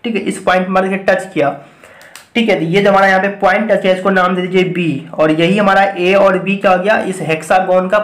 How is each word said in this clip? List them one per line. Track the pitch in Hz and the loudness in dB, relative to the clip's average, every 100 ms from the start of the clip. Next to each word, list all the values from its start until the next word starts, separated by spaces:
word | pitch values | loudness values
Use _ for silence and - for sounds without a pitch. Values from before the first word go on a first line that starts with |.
ठीक | 240 | -6
है, | 208 | -4
इस | - - | -4 -4
पॉइंट | - 185 | 0 0
पे | 185 | 0
हमारा | 190 190 | -2 -2
ये | 190 | -2
touch | 196 185 - | 0 -2 -2
किया, | 156 139 - - - - - - - - | -2 -2 -2 -14 -20 -20 -20 -20 -20 -8
ठीक | - 226 | -4 0
है। | 175 | 0
तो | |
ये | 160 190 | 0 0
जो | 202 | 2
हमारा | 196 196 | 4 4
यहाँ | 190 | 2
पे | 196 196 | 0 0
point | 196 196 220 | 0 0 0
touch | 190 196 | 0 2
है | |
इसको | 185 196 | 0 0
नाम | 190 180 185 | 0 0 0
दे | |
दीजिए | 180 185 175 | 0 0 0
बी, | 175 170 135 - | -2 -2 -4 -8
और | - 156 | -2 0
यही | 156 170 202 | 2 2 2
हमारा | 196 196 | 2 2
ए | 196 180 175 196 | 0 0 0 2
और | 190 190 | 2 2
B | 190 196 | -2 -2
क्या | 196 | 0
हो | 180 | 0
गया, | 190 226 | 2 -2
इस | - 185 | -2 -8
hexagon | 156 156 - 185 185 185 185 | -4 -6 0 0 2 0 2
का | 208 | -2